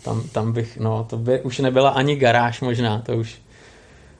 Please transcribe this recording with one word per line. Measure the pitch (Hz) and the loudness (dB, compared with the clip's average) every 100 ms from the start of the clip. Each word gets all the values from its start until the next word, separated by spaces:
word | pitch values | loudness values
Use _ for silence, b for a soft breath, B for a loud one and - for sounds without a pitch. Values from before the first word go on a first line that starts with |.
Tam, | - 113 113 | -6 -6 -4
tam | - 110 | -4 -2
bych, | 117 113 - | -2 -4 -4
no, | 113 113 117 | -2 -2 -4
to | 113 | -4
by | 117 127 | 0 0
už | 131 120 | 0 -2
nebyla | 135 131 135 | 2 4 4
ani | 131 143 143 | 4 2 2
garáž | 123 117 120 117 | 4 4 2 -2
možná, | 127 120 120 107 | -2 -2 0 -2
to | 117 117 | -2 -4
už, | 113 - B B B B B B B | -4 -10 B B B B B B B